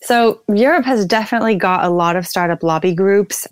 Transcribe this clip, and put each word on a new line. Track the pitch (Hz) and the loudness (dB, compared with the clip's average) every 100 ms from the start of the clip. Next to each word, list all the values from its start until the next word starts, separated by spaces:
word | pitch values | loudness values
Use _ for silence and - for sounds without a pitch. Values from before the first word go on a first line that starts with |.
so | - 240 233 214 - | -2 2 2 0 -2
Europe | 208 254 330 254 | 2 2 2 0
has | 254 | 0
definitely | 185 220 214 233 226 196 | 0 -2 -2 -2 0 0
got | 196 185 | 0 0
a | 175 | 0
lot | 175 170 175 | 0 0 -2
of | 175 | -4
startup | 190 175 170 | -2 -2 -2
lobby | 165 160 185 | -2 0 0
groups, | 170 190 202 196 - - | 0 2 2 0 -6 -10